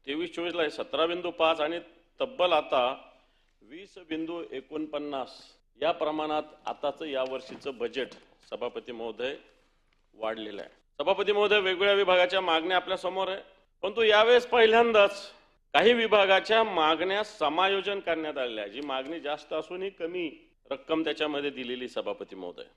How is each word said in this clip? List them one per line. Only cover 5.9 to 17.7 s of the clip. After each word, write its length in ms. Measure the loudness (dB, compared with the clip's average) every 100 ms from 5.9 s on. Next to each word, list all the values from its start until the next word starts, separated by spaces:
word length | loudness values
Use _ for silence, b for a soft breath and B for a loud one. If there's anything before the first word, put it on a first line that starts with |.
प्रमाणात 520 | -2 -4 -4 -4 -4 -6 -14 -12
आताचं 400 | -6 -6 -6 -6
या 180 | -4 -4
वर्षीचं 480 | -6 -10 -12 -12 -8
बजेट 360 | -6 -6 -8 -10 _ _ _
सभापती 420 | -10 -8 -10 -12
महोदय 440 | -10 -10 -6 -8 -8 _ _ _ _ _ _ _
वाढलेलं 480 | -8 -6 -6 -8 -12
आहे. 100 | -14 _ _ -4
सभापती 320 | -2 0 0
महोदय, 280 | 2 4 2
वेगवेगळ्या 340 | 2 0 2
विभागाच्या 480 | 4 4 4 4 2
मागण्या 360 | 2 0 2 -2
आपल्या 200 | 0 -4
समोर 300 | -4 -4 -4
आहे, 140 | -6 -12 _ _ _
परंतु 200 | -6 2
यावेळेस 440 | 6 6 8 6 6
पहिल्यांदाच 840 | 6 8 6 6 6 4 2 -16 -20 _ _ _
काही 200 | 4 6
विभागाच्या 720 | 4 4 4 6 4 4 2
मागण्या 600 | 2 2 2 2 0 -2
समायोजन 760 | -4 -2 0 2 2